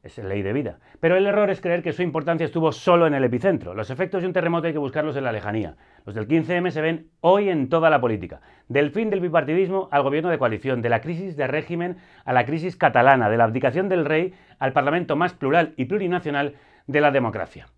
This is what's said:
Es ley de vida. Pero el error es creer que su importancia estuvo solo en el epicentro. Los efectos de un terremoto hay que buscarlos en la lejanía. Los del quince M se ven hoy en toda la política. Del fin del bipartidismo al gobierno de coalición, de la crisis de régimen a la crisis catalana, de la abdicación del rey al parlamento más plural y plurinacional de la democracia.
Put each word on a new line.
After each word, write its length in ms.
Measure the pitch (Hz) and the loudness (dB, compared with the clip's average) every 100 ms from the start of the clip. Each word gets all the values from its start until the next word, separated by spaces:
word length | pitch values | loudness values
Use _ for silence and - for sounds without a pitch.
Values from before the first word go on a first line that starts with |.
Es 160 | - - | -18 -12
ley 240 | 98 101 | -6 -4
de 100 | 98 | -2
vida. 280 | 127 123 - _ _ | -2 -4 -10 _ _
Pero 160 | 165 185 | 0 2
el 120 | 202 | 2
error 240 | 208 202 | 2 2
es 100 | 185 | 0
creer 220 | 175 175 | -2 -2
que 100 | 165 | -2
su 80 | 165 | -4
importancia 420 | 180 151 151 165 | -4 -2 -2 -2
estuvo 280 | 165 170 160 | -2 0 -2
solo 340 | 156 - 175 165 | 0 4 4 4
en 80 | |
el 100 | 139 | 4
epicentro. 520 | 127 120 190 165 87 95 | 0 2 0 0 -4 -8
Los 160 | 107 | -8
efectos 300 | 131 185 190 | -4 -4 -2
de 60 | 185 | -2
un 60 | |
terremoto 320 | 185 170 170 165 | -2 0 -2 -2
hay 80 | |
que 60 | 151 | -4
buscarlos 360 | 139 156 156 139 | -4 -4 -4 -2
en 100 | 131 | -4
la 60 | |
lejanía. 440 | 110 104 107 87 - _ _ | -4 -4 -4 -6 -10 _ _
Los 120 | - 104 | -12 -8
del 100 | 107 | 0
quince 300 | 160 135 175 | 0 0 -2
M 160 | 180 | -2
se 100 | 147 | -2
ven 280 | 156 165 - _ | -2 -4 -10 _
hoy 300 | 165 196 202 | 2 4 2
en 200 | 165 123 | 0 0
toda 220 | 165 160 | 2 4
la 100 | 147 | 4
política. 400 | 120 107 92 - _ _ _ | 2 -2 -8 -16 _ _ _
Del 220 | 135 147 | 0 0
fin 220 | 175 220 | -2 -2
del 80 | 196 | -2
bipartidismo 680 | 175 160 139 170 185 196 - | 0 0 2 0 0 -2 -2
al 100 | 143 | 0
gobierno 300 | 135 147 170 | 0 0 -2
de 80 | 160 | 0
coalición, 420 | 123 107 135 123 | -2 -2 -4 -2
de 80 | 117 | 0
la 120 | 113 | -2
crisis 360 | 151 170 196 147 | -2 -8 -8 -6
de 80 | 131 | -4
régimen 520 | 147 156 170 175 180 _ _ - | -4 -4 -6 -6 -8 _ _ 0
a 80 | |
la 140 | 127 120 | 0 2
crisis 280 | 156 175 - | -2 -6 0
catalana, 540 | 151 120 127 135 107 | 2 6 6 6 4
de 80 | 113 | 4
la 60 | |
abdicación 440 | 113 120 135 117 117 | 2 2 0 0 0
del 180 | 180 143 | 0 0
rey 280 | 156 180 - _ _ | 0 -2 -8 _ _
al 160 | 135 | -2
parlamento 420 | 131 139 170 147 147 | 0 0 -2 -2 -2
más 180 | 175 | -2
plural 420 | - 135 165 160 - | -2 0 2 0 -4
y 80 | 123 | -4
plurinacional 680 | 208 180 180 156 143 143 143 _ _ - | -2 -2 -4 -4 -4 -4 -8 _ _ -2
de 120 | 143 | 2
la 100 | 147 | 4
democracia. 560 | 135 120 101 85 - - | 4 0 -4 -10 -12 -20